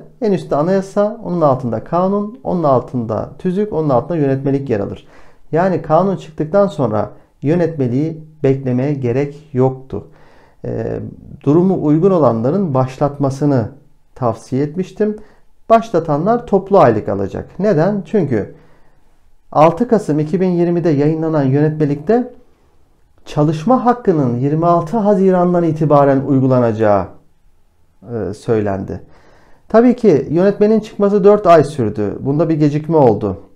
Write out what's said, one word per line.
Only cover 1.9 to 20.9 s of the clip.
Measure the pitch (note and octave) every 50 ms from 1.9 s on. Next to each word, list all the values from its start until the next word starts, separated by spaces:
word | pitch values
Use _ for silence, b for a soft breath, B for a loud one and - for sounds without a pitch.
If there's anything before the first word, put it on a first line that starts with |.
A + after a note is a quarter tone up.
| E3 E3+ F#3 F#3+ G3 G#3 G#3 G#3+ A3+ - -
onun | - F#3 F3+ D#3+
altında | D3 C3 A#2+ - - - B2+ A#2 A2 A2+ G#2 G#2 - - -
tüzük, | - F#3 F3 G3 G#3 G#3 -
onun | D#3 D#3+ D3+
altında | C3 - D3+ D3+ F3 E3
yönetmelik | C#3+ C3+ C3+ C3+ C3+ C#3 C#3 C#3 C#3 C3+
yer | A#2 G2+
alır. | G2 F#2+ F#2 - b b b b b b b b b -
Yani | - D#3 F3+ F#3+ F3+ D#3
kanun | - - D#3 D#3+ F#3 G3 F#3
çıktıktan | - - - - - D#3+ D3+ D#3+ G3 G3+ F#3+
sonra | - - C3+ A2 G#2+ G#2+ G#2 - b b b b b _
yönetmeliği | - C3+ E3 F3+ E3+ D#3+ D#3+ D3 C3 A#2+ A#2+ C3 D3+ D#3+ D#3+ - - - - - -
beklemeye | C3+ C3+ C3+ C3+ B2+ B2 B2 C3 D3 D3
gerek | C3+ B2 A#2+ A#2 C3+ C#3+ C#3+ C#3+ - - - -
yoktu. | B2 C3 C3 C3 C3 - - - G2 - b b b b b b b b b b b -
Ee, | A#2+ A#2+ A2+ A2+ A2+ A2+ A2 G#2+ G#2+ - - - - - - -
durumu | C#3 D3 E3+ F3+ F#3+ F#3 D#3+ D3
uygun | D3+ D3 D#3+ E3+ G3
olanların | F#3+ F3 C#3+ B2 A#2 A2+ A2+ B2+ D#3+ G3 G3+ E3 B2+
başlatmasını | C3 C3 B2+ - - D3 C#3+ C#3+ - C#3 C3+ C3+ - D#3 C#3+ C#3 B2+ A2 - - - - _ _ _ _ _ -
tavsiye | - B2+ A#2 G#2+ - - - - B2+ D3
etmiştim. | D3 D3+ F3+ F#3 - - - G#3 G#3+ G#3+ G#3+ B B B B B B B - - -
Başlatanlar | A3+ A3+ A3 - - E3+ D#3 D3+ D3 C#3+ D#3+ G3+ A#3 A#3 A#3 -
toplu | - F#3+ F#3+ - G3 F#3+
aylık | D#3 B2+ A2+ G#2 G2+ -
alacak. | G2+ G2 G2 F#2+ - F#2 F#2 - - -
Neden? | F#3 G#3+ G3 D3 D#3+ G3 G#3+ G3+ -
Çünkü | - - G#3+ E3 B2+ A#2+ G#2+ - - b b b b b b b b b b b b b b b b - - _ -
altı | - C#3 D3+ E3+ E3 - A#3+ B3
Kasım | - E3+ - - D3 D3+
iki | D3+ D3+ F3 F3+
bin | F#3+ F#3
yirmide | F3 E3+ F3 E3+ F3 E3+ D#3+
yayınlanan | F3